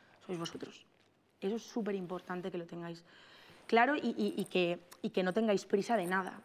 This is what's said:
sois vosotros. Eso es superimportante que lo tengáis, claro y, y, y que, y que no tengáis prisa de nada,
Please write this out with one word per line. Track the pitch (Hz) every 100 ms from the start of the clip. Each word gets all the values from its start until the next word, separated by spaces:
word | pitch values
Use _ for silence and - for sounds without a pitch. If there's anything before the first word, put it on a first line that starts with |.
| - - -
sois | 175
vosotros. | 165 - - - - _ _ _ _ -
Eso | 196 220
es |
superimportante | - - 208 196 175 180 - 180 185
que | 180
lo | 170
tengáis, | 170 170 165 - - - - - - -
claro | 226 247 294
y, | 240 -
y, | 208 -
y | 185
que, | 190 175 170 - -
y | 214
que | -
no | 185
tengáis | 180 226 196 -
prisa | 208 - 233
de | 175
nada, | 185 180 -